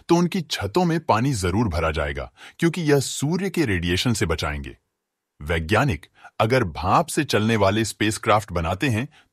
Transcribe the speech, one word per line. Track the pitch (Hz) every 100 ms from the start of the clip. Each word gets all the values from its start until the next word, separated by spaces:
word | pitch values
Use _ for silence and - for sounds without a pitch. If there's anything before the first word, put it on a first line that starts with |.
| -
तो | 170
उनकी | 175 190
छतों | 147 - 101 180
में | 180 165
पानी | - 107 135
जरूर | 117 90 98 113
भरा | 82 80
जाएगा, | 78 73 69 65 - - -
क्योंकि | 165 180
यह | 151 143
सूर्य | - - 143 180 196
के | 180
रेडिएशन | 135 92 85 92 127
से | 113 92
बचाएंगे। | 82 82 73 67 - _ _ _ _ _ -
वैज्ञानिक | 76 85 80 107 143 80 - _ - -
अगर | 113 131
भाप | 95 - 92 135 170
से | -
चलने | 143 110 110 110
वाले | 98 107
स्पेसक्राफ्ट | 110 - 107 - 110 107 -
बनाते | 87 85 95 147
हैं, | 107 143 _ _